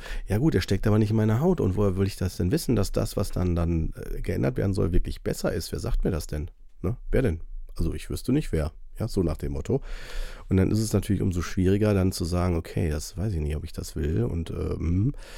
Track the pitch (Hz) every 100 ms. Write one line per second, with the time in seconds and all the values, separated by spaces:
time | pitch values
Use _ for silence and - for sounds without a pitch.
0 | - - - 101 156 98 - 95 107 107
1 | 107 110 110 110 170 180 101 95 104 92
2 | 95 - 92 - 90 151 - 113 101 -
3 | 104 - 101 - 90 85 85 82 80 -
4 | - - - 92 123 127 104 95 95 85
5 | - - - - - 92 - 80 - 120
6 | - 82 - 76 76 - - - 87 -
7 | - - 127 82 - - - - 82 76
8 | - 73 - 135 156 82 73 - - -
9 | - - 85 71 71 71 - 135 - -
10 | - - - - - 95 92 107 110 104
11 | - 98 104 87 80 - 92 98 107 101
12 | 92 - 85 87 90 85 - - 87 76
13 | - - 104 87 76 76 80 - - 78
14 | 76 92 120 85 80 - 80 78 78 90
15 | 117 - -